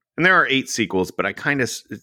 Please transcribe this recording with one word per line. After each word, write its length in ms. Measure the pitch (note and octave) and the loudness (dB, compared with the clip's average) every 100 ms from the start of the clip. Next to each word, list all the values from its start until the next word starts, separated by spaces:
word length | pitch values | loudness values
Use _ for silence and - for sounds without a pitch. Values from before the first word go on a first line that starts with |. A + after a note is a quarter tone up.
| _ - | _ 0
And 80 | F3 | 4
there 100 | F3+ | 4
are 120 | C3+ | 4
eight 220 | C3+ B2+ | 0 0
sequels, 400 | - G#2 F#2 F2 | -2 0 0 -2
but 160 | - F#2 | -2 -4
I 80 | |
kinda 300 | G2 D3+ C#3+ | -2 -4 -2
s-, 200 | A#2+ - - G#2+ | -2 -4 -12 -16